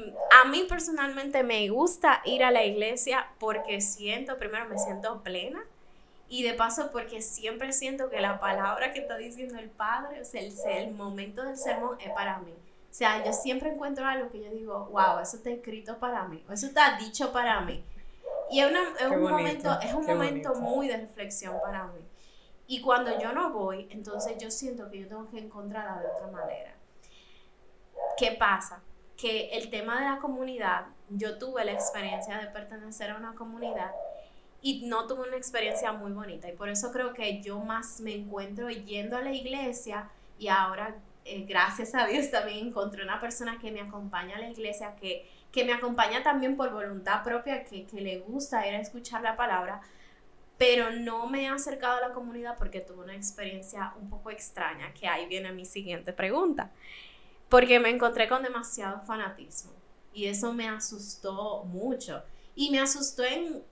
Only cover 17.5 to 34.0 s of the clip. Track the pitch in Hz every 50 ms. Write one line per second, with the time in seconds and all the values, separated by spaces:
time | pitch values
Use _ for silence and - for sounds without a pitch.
17.5 | 220 196 180 170 165 147 - - - - - - - - - - - - - -
18.5 | 262 269 277 294 330 359 370 339 - - 254 269 285 294 311 294 302 302 294 302
19.5 | 302 294 294 285 269 - - 240 247 311 311 269 - - 285 285 285 - - 277
20.5 | 254 240 233 233 254 277 285 262 226 220 220 - - 214 196 202 - - 196 185
21.5 | 180 165 160 - 202 190 185 180 175 165 165 - - - - - - - - -
22.5 | - - - - 262 247 254 269 247 247 247 233 208 - 220 226 247 311 359 311
23.5 | - 214 196 190 185 190 202 - - 214 208 214 208 208 214 226 226 226 226 220
24.5 | 220 - 269 254 240 233 208 202 196 196 190 190 214 220 220 220 240 220 214 214
25.5 | - 208 202 208 208 214 208 190 185 180 - - - - 202 196 190 175 160 -
26.5 | - - - - - - - - - - - - - - - - - - - -
27.5 | - - - - - - - - - - - - - - 247 220 226 - 226 202
28.5 | 196 190 - - 180 - - - - - - - - - - 226 220 214 214 -
29.5 | - 226 226 220 226 208 208 226 233 254 277 277 269 277 285 285 254 254 262 262
30.5 | 254 233 214 185 180 180 180 - - - - - 202 196 220 214 208 - 247 262
31.5 | 262 240 214 202 196 196 - - - 208 196 190 202 202 - 214 202 214 214 208
32.5 | - 208 208 208 220 220 214 214 214 - 214 208 214 220 226 226 226 - 233 226
33.5 | 226 233 233 233 226 196 180 185 - -